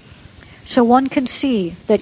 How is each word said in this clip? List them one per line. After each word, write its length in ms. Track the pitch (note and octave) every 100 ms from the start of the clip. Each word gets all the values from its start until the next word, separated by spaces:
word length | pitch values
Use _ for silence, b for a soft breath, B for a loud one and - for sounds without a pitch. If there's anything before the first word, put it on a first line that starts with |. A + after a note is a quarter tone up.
| - B B B B B -
So 180 | -
one 240 | A#3 B3+ C4+
can 200 | D4 B3
see 480 | - C#4 A3+ F3 F3 -
that 140 | G#3